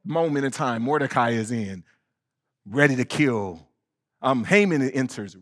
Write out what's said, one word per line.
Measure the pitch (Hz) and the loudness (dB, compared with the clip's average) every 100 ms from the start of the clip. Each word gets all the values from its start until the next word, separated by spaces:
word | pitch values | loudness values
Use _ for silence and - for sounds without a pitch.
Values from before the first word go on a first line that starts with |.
moment | - 165 165 143 | -4 -2 0 0
in | 139 | -2
time, | 131 135 117 | -2 -2 -2
Mordecai | 123 147 135 135 117 | 0 0 0 0 0
is | 117 107 | 0 -2
in, | 117 98 92 - _ _ _ _ _ _ _ | -4 -6 -8 -16 _ _ _ _ _ _ _
ready | 101 123 143 | -6 2 4
to | 127 | 4
kill. | 120 - 143 113 98 82 - _ _ _ _ _ | -2 0 2 0 -4 -10 -18 _ _ _ _ _
Um, | 131 127 | 0 0
Haman | 110 202 202 151 131 | 4 4 4 2 0
enters, | 135 127 - 101 92 | -2 -4 -6 -12 -14